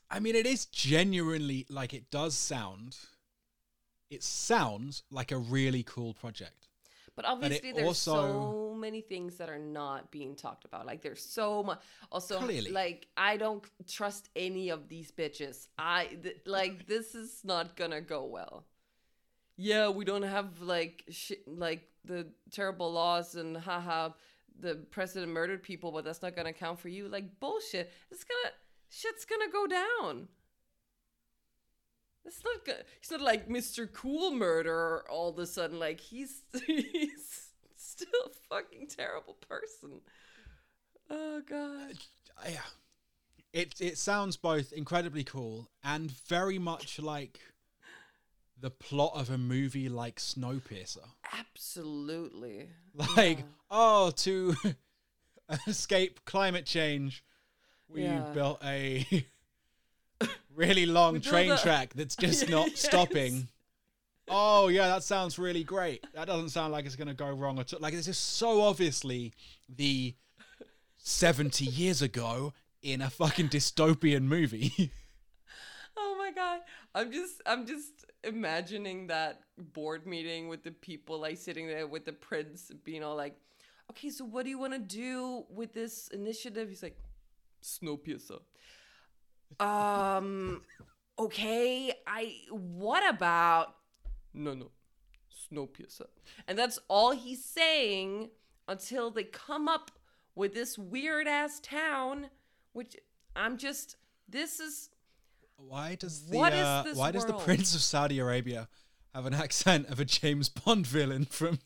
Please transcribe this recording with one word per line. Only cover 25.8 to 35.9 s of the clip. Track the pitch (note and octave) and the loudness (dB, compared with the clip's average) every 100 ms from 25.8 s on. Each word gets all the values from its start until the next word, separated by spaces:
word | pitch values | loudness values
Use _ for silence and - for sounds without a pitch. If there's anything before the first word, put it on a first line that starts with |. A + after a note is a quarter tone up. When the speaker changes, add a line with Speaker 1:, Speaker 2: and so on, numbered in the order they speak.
| E3+ | -8
Speaker 2:
but | D#3 | -6
that's | D3+ E3 | -8 -8
not | F3+ E3+ | -8 -6
gonna | E3 | -8
count | D#3+ E3 F3 | -6 -8 -8
for | F3+ | -10
you. | F#3 G3+ | -10 -8
Like, | G3+ G3 - | -8 -10 -8
bullshit. | C#4 A4 A4 F#3 F3 - - | -6 -4 -4 -6 -6 -10 -20
It's | F4+ - | -18 -6
gonna, | B4 B4 - _ _ _ | -4 -4 -6 _ _ _
shit's | - A4+ A4+ | -8 -8 -8
gonna | - A4 G#4+ | -6 -2 -2
go | G4 G4+ | 0 0
down. | F4+ G4 A#4+ G#3+ C#3+ - _ _ _ _ _ _ _ _ _ _ _ _ _ _ _ _ _ _ _ E4+ | 0 0 -2 -2 -6 -12 _ _ _ _ _ _ _ _ _ _ _ _ _ _ _ _ _ _ _ -20
It's | - | -8
not | A4+ A#4 - | -6 -4 -4
go-, | - - - | -8 -8 -18
he's | - | -10
not, | D#4+ | -2
like, | C4+ G#3+ - | 2 2 0
Mister | A#3+ A#3+ - A3 | -4 -4 -6 -8
Cool | - B3+ D4+ F#4 | -8 -4 -2 0
murderer | C4+ F#3 E3 E3 E3 E3 D#3+ - | 2 2 2 2 0 0 -2 -4
all | D#3 F3 | -4 -4
of | E3 | -4
a | F3 | -6
sudden. | F#3 E3 E3 | -4 -4 -2
Like, | D#3+ | -4